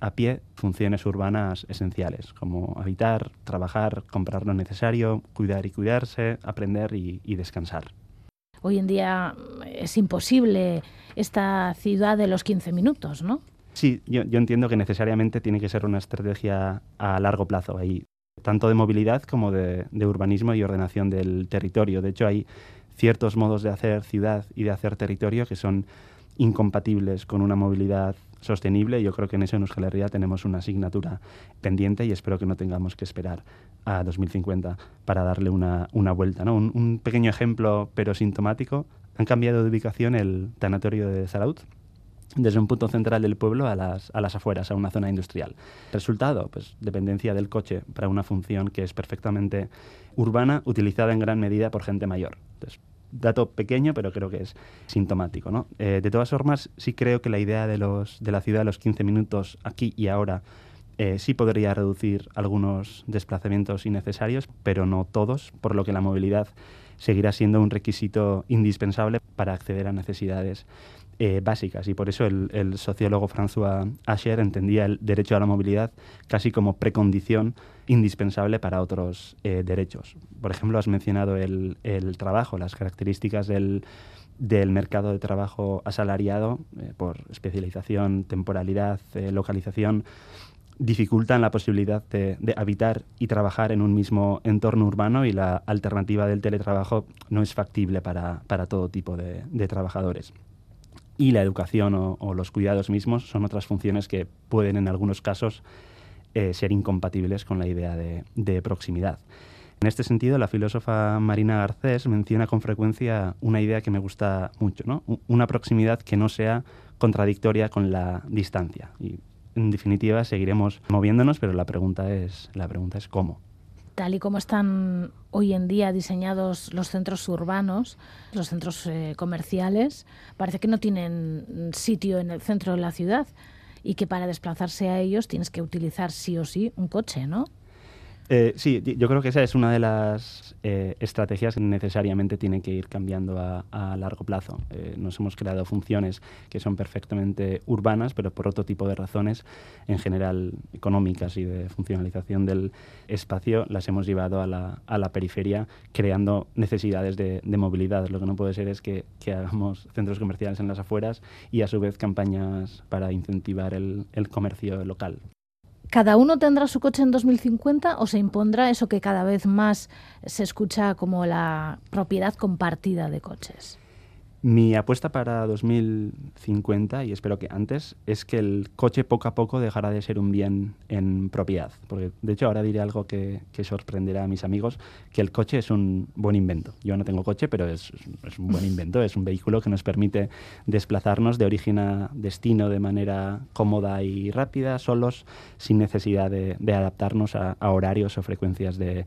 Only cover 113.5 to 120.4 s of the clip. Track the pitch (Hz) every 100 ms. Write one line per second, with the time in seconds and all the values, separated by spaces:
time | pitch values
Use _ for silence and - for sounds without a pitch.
113.5 | 110 104 110 - 101 98 - 104 95 92
114.5 | - 104 - 98 139 - 113 - 120 117
115.5 | 117 - 113 110 117 - 101 107 - 110
116.5 | 117 - - - - 117 104 101 101 110
117.5 | 107 107 - 98 92 90 90 - 107 95
118.5 | 95 85 - - - 92 92 - - -
119.5 | - 110 101 101 101 107 110 117 98